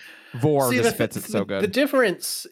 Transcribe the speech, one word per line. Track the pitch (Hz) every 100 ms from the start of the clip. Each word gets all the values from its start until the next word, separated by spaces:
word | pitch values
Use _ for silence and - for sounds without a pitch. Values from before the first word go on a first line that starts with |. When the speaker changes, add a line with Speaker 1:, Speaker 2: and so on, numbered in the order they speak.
| - - - 120
Speaker 1:
Vor | 151 143 131
Speaker 2:
See, | 123
Speaker 1:
just | 160
Speaker 2:
the |
th-, | 220
Speaker 1:
fits | 113 -
it | -
so | 214
Speaker 2:
the, | 196
Speaker 1:
good. | 196
Speaker 2:
the | 196
difference | 214 285 269 226 175 - - -